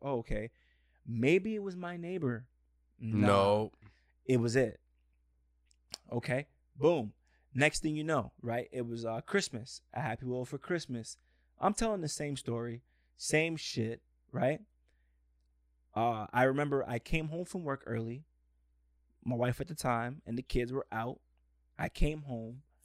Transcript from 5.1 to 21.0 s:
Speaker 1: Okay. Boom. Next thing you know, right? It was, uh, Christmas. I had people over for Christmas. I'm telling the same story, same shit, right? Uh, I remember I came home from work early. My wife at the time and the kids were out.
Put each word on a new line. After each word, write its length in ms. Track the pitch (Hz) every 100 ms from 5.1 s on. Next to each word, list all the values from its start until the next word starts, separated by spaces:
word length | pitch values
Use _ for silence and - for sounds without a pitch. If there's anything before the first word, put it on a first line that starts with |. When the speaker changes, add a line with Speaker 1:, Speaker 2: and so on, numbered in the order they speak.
| _ _ _ _ _ _ _ _ - -
Speaker 1:
Okay. 340 | 120 - 127 147 _ _ -
Boom. 360 | 147 165 107 - _ _ _
Next 280 | 127 147 -
thing 140 | 160 151
you 80 |
know, 260 | 156 151 95 _
right? 280 | 117 120 -
It 160 | 127 117
was, 180 | 117
uh, 160 | 113 113
Christmas. 580 | - 202 - 113 - - _
I 80 | -
had 200 | 139 113
people 160 | 127 127
over 80 |
for 140 | 123 143
Christmas. 580 | - 175 147 120 107 - _ _ _ -
I'm 160 | 190
telling 280 | 208 226 202
the 60 | 151
same 280 | - 147 135
story, 460 | - 117 120 120 _ _ _ -
same 400 | - 156 165 165
shit, 440 | - - 113 117 _ _ _
right? 300 | 135 127 156 214 _ _ _ _ _ _ _ _ _ _ _ _
Uh, 320 | 107 117 110 104
I 120 | 120
remember 400 | 131 135 147 139 -
I 100 | 120
came 300 | - 165 156
home 160 | 170
from 180 | 180 190
work 180 | 156 135 -
early. 380 | 113 113 123 - _ _ _ _ _ _ _ _ _
My 120 | - 123
wife 240 | 123 120
at 80 | 139
the 60 |
time 480 | 156 135 117 117 147 -
and 100 | 117
the 60 |
kids 300 | 127 123 120
were 140 | 135 -
out. 300 | 110